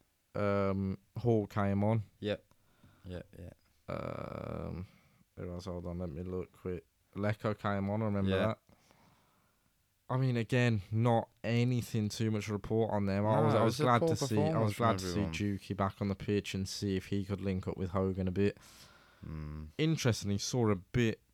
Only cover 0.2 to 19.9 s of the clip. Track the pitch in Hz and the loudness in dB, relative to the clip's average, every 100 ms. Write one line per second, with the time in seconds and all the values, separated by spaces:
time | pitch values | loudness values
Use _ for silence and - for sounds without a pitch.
0.2 | _ 101 101 101 98 98 95 95 _ 113 | _ -2 0 2 2 0 -2 -4 _ -4
1.2 | 120 113 101 107 98 101 107 113 101 - | 2 2 0 -2 0 2 2 0 -2 -6
2.2 | 104 98 _ _ _ _ - _ 90 90 | -4 -4 _ _ _ _ -20 _ -12 -12
3.2 | - 92 87 - _ _ - - - - | -12 -16 -16 -16 _ _ -10 -8 -6 -8
4.2 | - - - - 85 85 92 - _ _ | -10 -8 -8 -8 -6 -8 -10 -16 _ _
5.2 | _ - 90 90 92 87 87 87 90 73 | _ -12 -10 -10 -8 -8 -6 -6 -6 -8
6.2 | 90 92 - - 92 87 - _ _ 95 | -6 -6 -8 -10 -8 -8 -10 _ _ -4
7.2 | 104 107 110 104 107 101 98 107 110 101 | -2 -2 -4 -2 -2 -2 -2 -2 0 0
8.2 | 98 95 110 - _ - _ _ _ _ | 2 2 2 -2 _ -20 _ _ _ _
9.2 | _ _ _ _ _ _ _ _ - 127 | _ _ _ _ _ _ _ _ -4 0
10.2 | 131 120 107 127 123 107 - 107 120 113 | 2 0 2 2 4 2 0 2 4 4
11.2 | - _ 107 120 123 123 - 113 104 - | 0 _ -2 2 2 0 0 0 0 0
12.2 | 110 107 98 101 - 113 110 101 98 98 | 0 0 -2 -4 0 2 2 2 2 2
13.2 | 107 107 113 110 113 123 139 117 165 - | 4 4 4 4 4 4 4 4 4 2
14.2 | 135 107 101 113 110 104 117 95 92 87 | 2 2 2 2 2 2 2 2 0 -2
15.2 | 82 82 101 98 - 98 98 - 101 95 | -2 -2 -2 -4 -4 -2 -2 0 -2 -2
16.2 | - 104 - 95 95 - 104 95 - 101 | 0 -2 -2 -4 -6 -4 -2 -2 -2 -4
17.2 | 95 95 98 92 98 - 92 98 95 95 | -2 -4 -2 -2 -4 -4 -2 0 0 0
18.2 | 92 92 101 - - - - - - - | 0 2 2 0 -12 -20 -20 -20 -20 -16
19.2 | - 78 76 76 78 - 156 | -12 -8 -8 -10 -8 -2 0